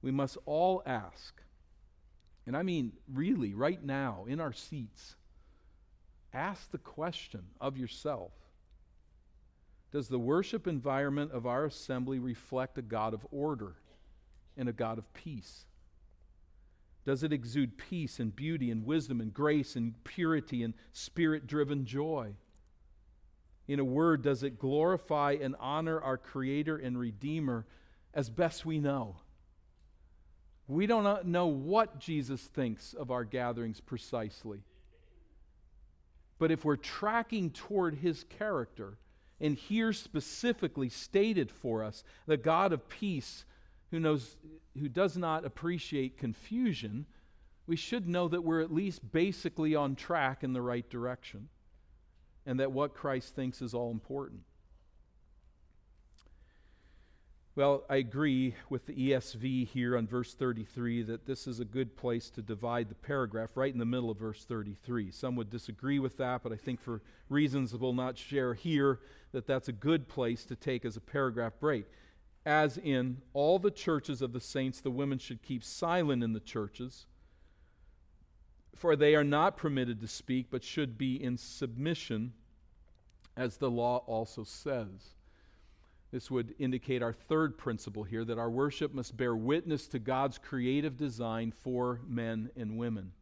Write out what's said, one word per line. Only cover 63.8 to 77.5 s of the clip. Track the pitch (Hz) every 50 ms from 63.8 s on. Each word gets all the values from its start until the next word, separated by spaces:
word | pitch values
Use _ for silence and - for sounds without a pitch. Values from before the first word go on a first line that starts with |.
the | 117
middle | 117 123 127 123 117
of | 110 101
verse | 113 110 107 - -
thirty-three. | - 123 113 104 104 101 98 - - 123 120 104 92
Some | - - - 131 123
would | 123 113 104
disagree | 107 120 - - 113 - - 135 143 143
with | 135 127 - -
that, | 135 123 123 127 -
but | 120 113
I |
think | 107 - - 127 120
for | - - 117 107 - - - - - -
reasons | 135 143 151 147 127 139 131 113 110
we'll | 117 120 127 123
not | 123 127 127 127 120
share | - - 143 139 131 123 120
here, | 113 - 165 160 143 139 139 135 123 - - - - - - -
that | 131 113
that's | - 135 131 - -
a | 127
good | 104 - 139 160 160 135 -
place | - - 127 117 120 113 -
to | - 127
take | 117 - - 131 123 -
as | 120 107
a | 120
paragraph | - - - 143 139 131 113 117 117 113 - -
break. | - 151 147 117 101 - - - - - - - - - - - -
"As | 156 151 156 151 147 123 165
in | - 156 139 127 123 127 123 127 - - -
all | 139 143 151 180 196
the | 180 208 202
churches | - - - 165 147 - - 143 120 135
of | 123 117
the | 123
saints, | - - - 143 131 131 127 -
the | - 139 123
women | 127 139 139 139 127
should | - - 127 110 -
keep | - 135 123 -
silent | - - - - 170 170 180 170 147 139 123 120
in | 113 110
the | 107
churches, | - - - 113 107 101 - - 123 127 - - - - - - - - - - - -